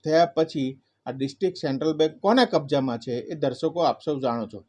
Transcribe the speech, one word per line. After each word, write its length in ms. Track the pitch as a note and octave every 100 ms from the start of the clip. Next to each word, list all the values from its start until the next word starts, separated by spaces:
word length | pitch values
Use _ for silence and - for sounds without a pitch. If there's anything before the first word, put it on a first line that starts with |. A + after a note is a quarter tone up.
| D#3
થયા 200 | D#3+ E3+
પછી 440 | E3 D#3+ D#3 C3 C3+ _ _ -
આ 60 |
ડિસ્ટ્રિક્ટ 460 | C3 C3+ - F#3 F3+
સેન્ટ્રલ 360 | D3 C3+ D#3
બેંક 200 | D3+ D#3+ D#3
કોના 260 | G3 B3 A#3+
કબજામાં 540 | D#3+ C#3 C#3+ C3 A#2
છે, 140 | C3 A#2+
એ 160 | - D#3+
દર્શકો 440 | C#3+ B2 D#3+ E3
આપ 180 | D#3 -
સૌ 140 | - C#3+
જાણો 260 | B2+ A#2 A2+
છો. 120 | G2+